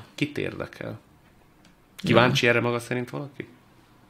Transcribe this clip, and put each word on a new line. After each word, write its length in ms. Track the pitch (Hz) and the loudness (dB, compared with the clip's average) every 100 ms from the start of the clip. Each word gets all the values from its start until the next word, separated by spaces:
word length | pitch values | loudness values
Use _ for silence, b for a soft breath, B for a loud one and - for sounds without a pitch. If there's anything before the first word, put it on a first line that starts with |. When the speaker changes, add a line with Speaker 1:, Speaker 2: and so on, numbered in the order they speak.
| - | -12
Speaker 1:
Kit 240 | - - - | -6 -6 -4
érdekel? 600 | - - - - 113 110 _ _ _ _ _ _ - _ _ - | -6 -8 -12 -10 -12 -12 _ _ _ _ _ _ -20 _ _ -8
Kíváncsi 480 | - 113 127 139 120 | 4 6 6 4 4
Speaker 2:
Jaj. 80 | |
Speaker 1:
erre 100 | 117 | 4
maga 140 | 120 120 | 2 -4
szerint 320 | - 123 123 | -4 -6 -4
valaki? 360 | 143 135 - 127 - _ - _ _ | -10 -12 -12 -14 -14 _ -20 _ _